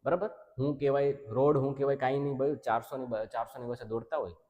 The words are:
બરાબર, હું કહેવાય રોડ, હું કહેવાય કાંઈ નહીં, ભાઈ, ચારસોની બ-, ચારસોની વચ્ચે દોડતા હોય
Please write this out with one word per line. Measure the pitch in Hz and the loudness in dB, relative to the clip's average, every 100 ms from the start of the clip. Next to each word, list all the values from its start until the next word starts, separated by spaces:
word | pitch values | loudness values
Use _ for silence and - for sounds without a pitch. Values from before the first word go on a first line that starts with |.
બરાબર, | 135 175 208 - - - | 0 0 -2 -6 -18 -4
હું | 139 139 | -2 2
કહેવાય | 139 143 143 | 2 4 2
રોડ, | 139 - 113 139 139 | 0 -4 2 4 6
હું | 135 135 | 2 0
કહેવાય | 139 139 | 0 2
કાંઈ | 131 139 | 2 0
નહીં, | 143 135 | 0 0
ભાઈ, | 139 135 | 0 0
ચારસોની | - 113 113 139 127 | 0 0 0 -8 -4
બ-, | 110 | -4
ચારસોની | 110 117 117 127 120 | -4 -4 -6 -8 -8
વચ્ચે | 120 | -8
દોડતા | 113 113 117 156 | -4 -6 -4 -4
હોય | 101 85 _ | -4 -8 _